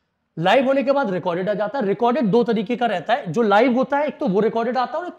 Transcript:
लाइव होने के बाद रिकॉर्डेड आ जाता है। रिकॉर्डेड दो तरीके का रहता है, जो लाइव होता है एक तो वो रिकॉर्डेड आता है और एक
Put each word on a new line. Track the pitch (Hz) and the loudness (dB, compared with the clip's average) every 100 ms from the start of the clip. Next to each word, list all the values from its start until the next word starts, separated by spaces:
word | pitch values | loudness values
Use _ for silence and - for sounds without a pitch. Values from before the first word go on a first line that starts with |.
| _ _ _ - | _ _ _ -2
लाइव | 170 240 254 | 2 4 4
होने | 269 | 2
के | 254 | 2
बाद | 277 240 | 0 0
रिकॉर्डेड | 180 180 170 190 | -2 -4 -4 -4
आ | |
जाता | 202 208 277 | -2 -4 -2
है। | 202 | -2
रिकॉर्डेड | 190 233 247 220 | 0 0 0 2
दो | 226 | 2
तरीके | 233 220 202 240 | 2 0 -2 -2
का | 240 | -2
रहता | 185 160 | -2 -2
है, | 247 190 | -2 -2
जो | 156 | 0
लाइव | 226 202 262 240 | 4 4 4 2
होता | 262 285 | 0 0
है | 294 | -2
एक | - | -2
तो | 285 | -2
वो | 185 | 0
रिकॉर्डेड | 214 226 233 254 | 0 -2 -4 -2
आता | 247 302 | -4 -6
है | |
और | |
एक | 349 | -10